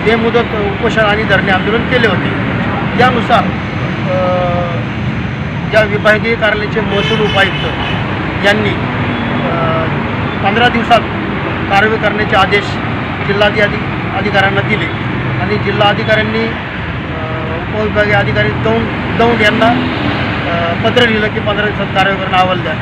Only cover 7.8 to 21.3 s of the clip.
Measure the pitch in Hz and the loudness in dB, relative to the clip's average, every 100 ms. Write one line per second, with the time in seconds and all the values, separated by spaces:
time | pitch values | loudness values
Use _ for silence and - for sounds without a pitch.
7.8 | - - - - - - 196 214 202 180 | -4 -2 -2 -4 -4 0 2 2 0 -2
8.8 | - - - - - - - 679 659 - | -2 -2 -2 -2 -2 -2 -2 0 0 0
9.8 | - - - - - - 196 214 240 233 | 0 -2 -2 -2 -4 -2 0 2 2 2
10.8 | 214 233 214 - - - - - - 196 | 2 2 2 -4 -4 -4 -4 -4 0 2
11.8 | 214 220 214 208 214 202 190 202 196 - | 2 2 0 0 0 2 4 2 0 -4
12.8 | - - - - - 196 208 214 208 208 | -4 -4 -4 -4 -2 2 2 2 0 0
13.8 | - - - 190 202 202 196 196 202 - | -4 -4 -4 -2 0 2 2 0 0 -2
14.8 | - - - - - - 190 208 - 208 | -2 -4 -4 -4 -2 -2 -2 -2 -2 2
15.8 | 208 202 220 220 214 220 226 233 - - | 2 2 2 2 2 -2 -2 -4 -8 -8
16.8 | - - - - - - - - - 214 | -6 -6 -6 -6 -4 -4 -4 -6 -4 -2
17.8 | 214 202 208 202 202 208 214 214 220 226 | 0 2 2 2 2 2 0 0 0 0
18.8 | 220 - - - 233 226 208 220 226 247 | 0 -4 -2 2 2 4 2 4 4 4
19.8 | 247 - - - - - - 170 170 170 | 0 -2 -2 -2 -2 -2 -2 -2 -2 0
20.8 | 226 240 240 214 214 | 2 2 2 2 0